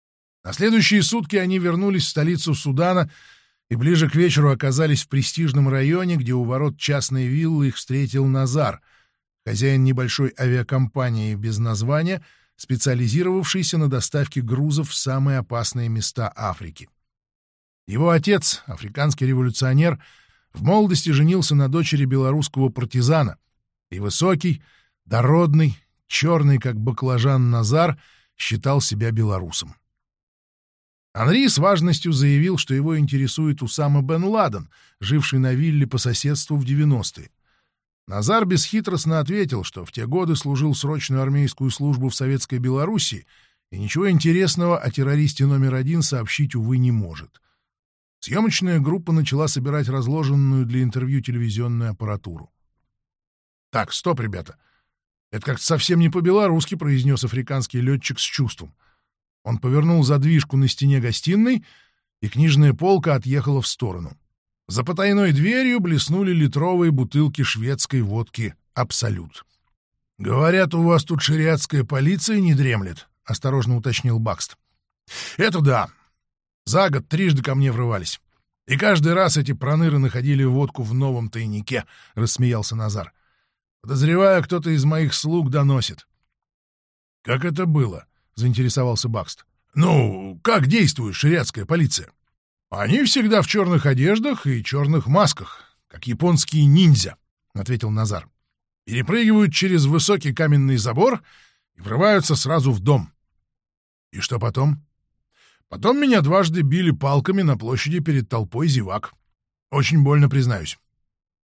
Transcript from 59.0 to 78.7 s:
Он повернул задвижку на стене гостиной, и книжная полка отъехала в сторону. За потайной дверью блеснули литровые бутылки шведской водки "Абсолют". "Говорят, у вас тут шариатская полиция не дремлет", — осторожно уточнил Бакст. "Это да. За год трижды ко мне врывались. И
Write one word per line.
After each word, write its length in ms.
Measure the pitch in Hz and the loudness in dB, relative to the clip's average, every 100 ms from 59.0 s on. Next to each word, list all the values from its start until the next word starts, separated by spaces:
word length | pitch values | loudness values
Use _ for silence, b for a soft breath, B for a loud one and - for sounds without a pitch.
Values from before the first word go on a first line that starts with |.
| _ _ _ _ 110 | _ _ _ _ -6
Он 80 | 113 | -4
повернул 480 | 123 147 160 170 | 0 2 4 4
задвижку 540 | 131 143 151 156 147 135 | 4 2 4 2 2 2
на 100 | 131 | 2
стене 320 | - 139 139 | 2 2 2
гостиной, 640 | 117 - 156 202 240 226 b b b b b - | 0 -2 0 2 2 0 b b b b b -10
и 80 | 107 | -6
книжная 460 | 127 160 143 147 | 2 4 6 4
полка 400 | 104 185 190 160 | 4 2 2 2
отъехала 480 | 135 127 139 143 135 | -2 0 -2 0 -2
в 40 | - | -2
сторону. 480 | - 110 87 76 - _ _ _ _ - | -4 -6 -6 -12 -16 _ _ _ _ -8
За 180 | 175 | -6
потайной 480 | 175 175 202 202 190 | -4 -2 0 2 4
дверью 480 | 139 185 254 254 240 | 2 2 2 0 0
блеснули 520 | 175 147 143 185 190 | 0 0 0 0 2
литровые 580 | 170 143 143 170 180 170 | 2 0 0 0 2 2
бутылки 520 | 135 120 147 151 147 | 2 0 0 0 0
шведской 600 | 123 110 123 139 - 131 | -4 -2 -4 -4 -2 -2
водки 520 | 101 110 110 117 107 - _ | -2 -4 -8 -8 -8 -10 _
"Абсолют". 720 | 123 113 - 110 95 80 - _ _ _ _ _ _ _ - | -6 -4 -4 -4 -6 -10 -20 _ _ _ _ _ _ _ -12
"Говорят, 560 | 101 123 160 190 180 | -2 2 2 2 2
у 80 | 165 | 2
вас 200 | 170 165 | 4 4
тут 200 | - 160 | 2 -2
шариатская 600 | 143 156 160 151 - 147 | 0 2 2 0 0 -2
полиция 580 | 113 135 147 185 - 208 | 0 0 2 2 0 2
не 120 | 175 | 2
дремлет", — 560 | 139 135 110 92 80 - _ | 4 2 0 -4 -12 -18 _
осторожно 540 | - 110 135 135 117 120 | -8 -4 -2 0 0 0
уточнил 400 | 127 113 123 113 | -2 -2 0 0
Бакст. 400 | 110 87 - - _ _ _ _ _ B B B | -2 -4 -8 -12 _ _ _ _ _ B B B
"Это 240 | 214 175 | -2 2
да. 260 | 143 117 87 _ _ _ _ _ _ _ - | 2 2 -2 _ _ _ _ _ _ _ -2
За 240 | 165 190 | 0 2
год 180 | 131 - | 0 -4
трижды 340 | 160 185 135 | 0 2 0
ко 120 | 139 | 0
мне 180 | 135 135 | 0 0
врывались. 480 | 117 120 101 85 - _ _ _ _ | 0 -2 -4 -6 -12 _ _ _ _
И 100 | - | -6